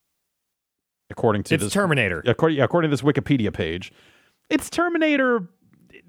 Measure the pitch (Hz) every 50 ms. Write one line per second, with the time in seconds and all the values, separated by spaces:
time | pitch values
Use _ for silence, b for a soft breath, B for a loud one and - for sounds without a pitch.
0 | _ _ _ _ _ _ _ _ _ _ _ _ _ _ _ _ _ _ _ _
1 | _ - - - - 113 104 101 95 - 160 156 104 101 - 196 202 175 147 135
2 | 110 95 87 78 - 127 - - 165 165 156 139 123 - - 175 160 156 143 117
3 | 131 151 143 135 - - 143 127 107 98 - - 90 80 85 92 92 - b b
4 | b b b b b b b b b - 311 294 - - - 330 339 349 339 320
5 | 320 311 294 277 262 247 240 226 175 - _ _ _ _ _ _ _ _ - -
6 | _